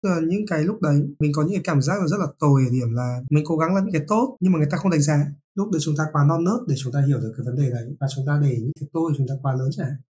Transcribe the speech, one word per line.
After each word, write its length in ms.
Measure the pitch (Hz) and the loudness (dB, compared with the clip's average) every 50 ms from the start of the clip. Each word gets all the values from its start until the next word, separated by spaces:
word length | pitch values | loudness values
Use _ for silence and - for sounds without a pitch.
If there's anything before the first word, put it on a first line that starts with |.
| - | 0
Tức 60 | 196 | 0
là 100 | 180 165 160 | 0 0 0
những 180 | 165 180 208 214 | 0 0 -2 -2
cái 140 | 208 180 156 151 | -2 -2 0 0
lúc 180 | 180 220 - | -2 -2 0
đấy, 160 | 180 156 143 143 143 139 - _ | 0 2 4 2 2 0 -2 _
mình 120 | 147 147 143 | 0 0 2
có 60 | 151 | 0
những 120 | 151 165 202 | 0 0 -2
cái 100 | 196 - | -2 -2
cảm 180 | - 160 139 | 0 0 2
giác 200 | 127 151 185 208 | 2 2 0 0
là 60 | 185 | 0
rất 100 | 151 185 208 | 0 0 0
là 80 | 175 139 - _ | -2 -4 -4 _
tồi 220 | 156 147 139 135 131 | 4 4 6 6 4
ở 20 | 120 | 2
điểm 220 | 123 127 120 117 113 | 2 0 0 0 -2
là 260 | 120 123 123 123 123 127 131 | -2 -2 -2 -4 -6 -2 0
mình 140 | 151 151 151 | 2 2 2
cố 100 | - 165 | 2 0
gắng 180 | 156 160 165 190 | 0 2 2 2
làm 80 | 196 190 | 0 0
những 100 | - 185 | 0 -2
cái 120 | 156 143 | -2 0
tốt, 300 | - 214 220 247 262 - - | 2 2 2 2 0 -2 0
nhưng 120 | 180 190 | 2 2
mà 60 | 180 | 4
người 100 | 160 151 143 | 4 2 0
ta 60 | - | 0
không 140 | - - 190 | 0 0 0
đánh 100 | 170 151 | 2 2
giá. 180 | 143 151 151 143 143 143 - - _ _ _ | 2 2 2 2 0 0 -4 -12 _ _ _
Lúc 160 | 190 202 226 | -6 -4 -2
đấy 80 | 185 151 - | -2 -2 0
chúng 100 | 160 147 | -2 -2
ta 60 | 147 156 151 | -2 -2 0
quá 140 | - 147 139 | 2 4 4
non 160 | 147 165 160 170 | 4 4 4 2
nớt 160 | 180 220 247 - | 0 0 -2 -2
để 80 | - 135 | -2 -4
chúng 160 | 117 135 123 120 | -2 -4 -4 -2
ta 60 | 143 139 | 0 2
hiểu 120 | 139 139 113 | 2 2 0
được 140 | 107 110 110 | -2 -6 -6
cái 60 | - 117 | -6 -6
vấn 100 | 123 120 | -4 -2
đề 140 | 131 143 127 | -2 -2 -2
đấy, 160 | 120 120 113 123 139 - | -2 -4 -6 -10 -8 -6
và 80 | 139 135 - | -6 -4 -4
chúng 100 | 135 131 | -4 -2
ta 120 | 143 147 147 147 | 0 0 2 2
để 120 | 139 123 117 | 0 0 0
những 100 | 110 120 - - | -4 -4 -6 -8
cái 80 | 147 147 - | -12 -6 -4
tôi 180 | 165 165 165 143 | -2 -2 -2 0
chúng 100 | 131 131 | -2 -2
ta 60 | 123 139 131 | -4 -4 -4
quá 120 | - 139 127 | -2 -2 -2
lớn 160 | 127 131 139 175 | 0 -2 -4 -4
chẳng 100 | 220 160 | -4 -6
hạn. 80 | 123 143 131 - _ | -6 -6 -10 -12 _